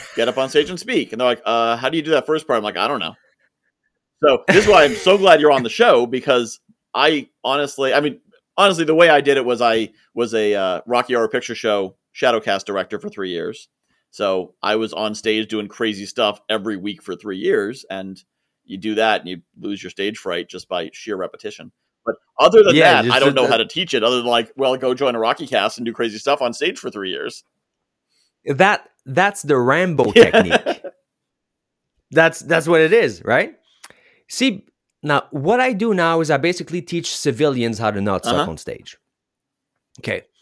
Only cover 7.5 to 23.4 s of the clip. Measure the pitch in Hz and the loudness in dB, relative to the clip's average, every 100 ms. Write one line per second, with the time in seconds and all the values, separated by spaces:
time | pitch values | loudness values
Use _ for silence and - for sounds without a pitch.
7.5 | 143 143 135 135 131 147 - _ _ _ | -2 -4 -4 0 0 -2 -6 _ _ _
8.5 | - 196 170 156 160 170 143 135 139 120 | 2 2 2 2 4 6 6 4 2 0
9.5 | 113 117 113 110 _ _ 117 117 110 104 | 0 2 0 -2 _ _ -6 -2 0 0
10.5 | 101 92 87 - 120 123 120 110 127 - | 0 0 -4 -2 -2 0 -2 0 -4 -6
11.5 | 113 113 101 95 - _ - 127 113 110 | -6 -2 -2 -4 -10 _ -2 0 0 -2
12.5 | 98 - 98 92 104 202 - 92 87 87 | -4 -2 -6 -6 -10 -12 -10 -8 -6 -8
13.5 | 135 - _ _ _ _ - 101 95 90 | -12 -20 _ _ _ _ -4 -2 -2 -6
14.5 | _ 101 110 110 85 107 107 110 110 107 | _ -2 -2 -2 -4 -6 -4 -4 -2 -4
15.5 | 107 104 - 113 98 101 - 107 104 - | -8 -8 -6 -6 -6 -10 -4 -4 -4 -6
16.5 | 107 104 95 101 87 - 87 104 95 175 | -6 -4 -8 -8 -10 -12 -12 -10 -6 -2
17.5 | 113 101 127 - 95 95 95 _ _ _ | 0 -2 -8 -12 -12 -12 -16 _ _ _
18.5 | _ _ 95 107 107 110 101 87 90 - | _ _ -10 -4 0 0 0 -4 -14 -16
19.5 | _ 101 101 90 - 101 110 92 87 85 | _ -10 -10 -12 -6 -6 -6 -8 -8 -8
20.5 | 92 - 90 80 - 110 95 87 - 104 | -16 -8 -8 -8 -12 -10 -8 -8 -10 -14
21.5 | - - _ _ _ 117 - _ - 160 | -16 -20 _ _ _ -8 -8 _ 2 6
22.5 | 220 190 156 160 147 120 127 139 135 | 8 6 6 6 4 2 2 4 2